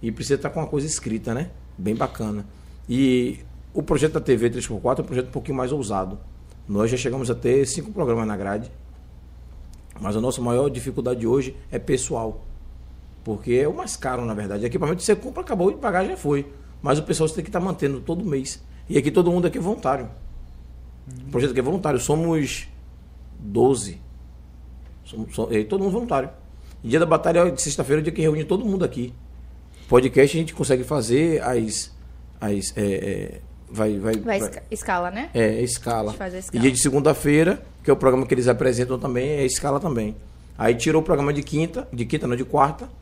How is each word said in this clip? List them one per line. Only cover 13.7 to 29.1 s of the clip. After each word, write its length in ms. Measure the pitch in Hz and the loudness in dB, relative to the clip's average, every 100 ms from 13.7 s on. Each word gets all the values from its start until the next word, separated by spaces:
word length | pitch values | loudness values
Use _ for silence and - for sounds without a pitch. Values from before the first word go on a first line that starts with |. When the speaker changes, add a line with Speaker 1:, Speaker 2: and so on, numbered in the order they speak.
Speaker 1:
mais 220 | 147 370 - | 0 -6 -6
caro, 300 | 139 127 117 | -4 -2 -2
na 80 | |
verdade. 320 | 107 104 104 117 | -4 -4 -2 -2
Equipamento 360 | - 147 180 | 0 0 -2
você 140 | - 220 | 2 2
compra, 260 | 262 285 | 2 -10
acabou 300 | 370 220 180 | -6 2 2
de 60 | - | 2
pagar, 280 | 240 180 190 | 0 0 0
já 120 | 254 | -2
foi. 280 | 143 143 139 - - - | 0 0 -2 -12 -20 -10
Mas 180 | 143 147 | 0 0
o 40 | |
pessoal 240 | 151 - 156 | 2 0 0
você 60 | 160 | 0
tem 80 | - | -4
que 40 | |
tá 100 | 185 | -2
mantendo 400 | 185 170 147 135 | -2 0 -2 -2
todo 220 | 120 165 196 | -4 -4 -2
mês. 360 | 139 131 - - - - | -2 -4 -10 -14 -18 0
E 80 | 143 | 2
aqui 120 | 139 | 4
todo 220 | 151 175 | 4 4
mundo 160 | 175 175 | 4 2
aqui 100 | - | 0
é 40 | |
voluntário. 480 | 175 214 135 135 117 - - - - - - - - - - 127 131 | -2 -2 0 -2 -4 -12 -14 -14 -16 -16 -18 -18 -18 -18 -16 -14 -4
O 40 | |
projeto 200 | 151 139 | 0 2
aqui 80 | 123 | 2
é 40 | |
voluntário. 340 | 127 180 156 131 | 0 0 0 0
Somos 680 | - 151 165 160 135 - - - - - - - - - | 2 0 2 2 0 -4 -10 -16 -18 -20 -20 -20 -18 -14
doze. 640 | 104 104 123 131 101 87 - - - - - - - - - - - | -4 4 4 4 -2 -10 -16 -18 -18 -20 -20 -20 -18 -18 -18 -20 -14
Somos, 280 | 110 113 | -10 -8
so-, 140 | - 113 | -4 0
e 60 | 113 | 2
aí 60 | 107 | 2
todo 160 | 190 | 2
mundo 120 | 196 | 2
voluntário. 360 | 190 233 143 131 - - - - - | 0 0 0 -2 -8 -20 -18 -18 -10
E 60 | - | 2
dia 100 | 147 | 4
da 60 | 165 | 6
batalha, 440 | 156 165 170 175 | 4 4 4 4
de 120 | 175 | 2
sexta-feira, 380 | 151 139 139 151 | -2 -2 2 2
é 20 | |
o 20 | |
dia 80 | 156 | 2
que 100 | 156 | 2
reúne 220 | 156 151 | 2 2
todo 220 | 151 185 233 | 0 0 2
mundo 180 | 190 | 2
aqui. 300 | 175 - 123 | 0 -2 -6